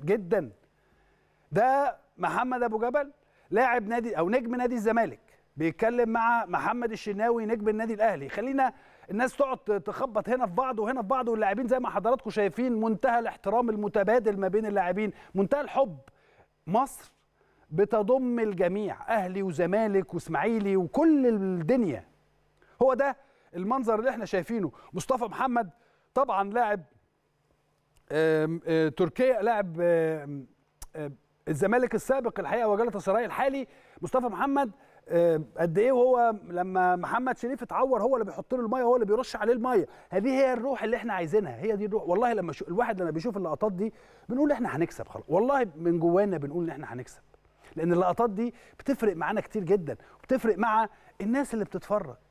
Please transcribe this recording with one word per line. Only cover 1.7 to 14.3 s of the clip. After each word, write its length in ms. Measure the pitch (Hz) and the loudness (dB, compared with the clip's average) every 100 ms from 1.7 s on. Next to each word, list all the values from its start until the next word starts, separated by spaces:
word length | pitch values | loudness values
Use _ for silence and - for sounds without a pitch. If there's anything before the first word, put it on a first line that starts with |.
| 269 277 - _ - | 4 2 -4 _ -6
محمد 460 | 175 - 254 254 | -2 0 -2 0
أبو 140 | 240 220 | -2 0
جبل 320 | 240 285 285 - _ _ _ | 0 0 -2 -10 _ _ _
لاعب 360 | 214 254 233 202 | 2 2 2 0
نادي 300 | 240 233 165 | -4 -2 -2
أو 120 | 175 | 0
نجم 260 | 247 233 247 | 0 -2 -2
نادي 200 | 247 247 | -2 0
الزمالك 440 | 214 226 196 107 _ _ _ 139 | 0 0 0 -4 _ _ _ -4
بيتكلم 520 | 160 - 226 240 226 | -4 0 0 2 0
مع 360 | 226 233 233 185 | 2 2 2 0
محمد 460 | 180 202 240 233 | -2 -2 -2 -4
الشناوي 540 | 220 214 202 233 233 214 | -6 -6 -2 0 0 -2
نجم 240 | 226 208 | -2 -2
النادي 240 | 214 226 | -2 -4
الأهلي. 360 | 208 220 160 139 | 0 0 0 -6
خلينا 440 | - 247 269 254 - - _ - | -6 -4 0 -2 -2 -18 _ -8
الناس 240 | 208 247 - | -4 -2 0
تقعد 200 | 269 220 | -2 -2
ت-، 140 | - | -2
تخبط 580 | 202 - - 262 214 196 | -4 -4 -6 -4 -2 -2
هنا 160 | 254 220 | -2 0
في 80 | |
بعض 260 | 175 262 220 | -2 -2 -2
وهنا 220 | 214 262 | -2 -4
في 60 | 196 | -2
بعض، 200 | 262 240 | -2 0
واللاعبين 400 | 220 202 208 247 | 0 0 0 0
زي 120 | 254 | 0
ما 100 | 233 | 0
حضراتكم 400 | 196 208 254 220 | -2 0 0 0
شايفين 520 | 208 196 - 254 226 | 0 0 0 -2 0
منتهى 380 | 220 220 262 233 | 0 2 2 2
الاحترام 500 | 226 - 196 226 240 | -2 -4 0 0 0
المتبادل 720 | 214 208 214 196 247 214 | -2 0 2 4 4 2